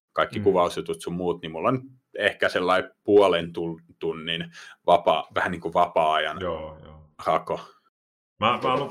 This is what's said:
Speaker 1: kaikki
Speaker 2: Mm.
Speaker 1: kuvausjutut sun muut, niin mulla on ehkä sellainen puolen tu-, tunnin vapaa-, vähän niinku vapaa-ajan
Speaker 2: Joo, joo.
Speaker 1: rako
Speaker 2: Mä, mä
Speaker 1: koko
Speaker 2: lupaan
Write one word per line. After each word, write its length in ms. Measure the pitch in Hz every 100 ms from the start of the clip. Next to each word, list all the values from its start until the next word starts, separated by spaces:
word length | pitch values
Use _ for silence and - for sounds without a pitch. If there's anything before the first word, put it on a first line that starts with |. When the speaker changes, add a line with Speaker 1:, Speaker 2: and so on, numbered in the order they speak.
| _
Speaker 1:
kaikki 260 | - 78 107
Speaker 2:
Mm. 40 |
Speaker 1:
kuvausjutut 580 | 101 92 87 87 82 82
sun 120 | -
muut, 280 | 87 90 85
niin 100 | 82
mulla 180 | 82 104
on 120 | 131 - - _ -
ehkä 320 | 101 - 95
sellainen 420 | 95 90 92 - _
puolen 500 | - 101 98 85 85
tu-, 260 | 85 85 82 _ -
tunnin 520 | 85 80 80 82 85 - - - -
vapaa-, 400 | 87 - 80 - -
vähän 160 | 95
niinku 220 | 85 82
vapaa-ajan 640 | 87 87 87 78 78 78 82
Speaker 2:
Joo, 380 | 90 80 78 76
joo. 260 | 78 78 - - 87
Speaker 1:
rako 340 | 82 - 80 - _ _ _ _ _ _ -
Speaker 2:
Mä, 120 | 107
mä 60 | 113
Speaker 1:
koko 140 | 135 127
Speaker 2:
lupaan 100 | 143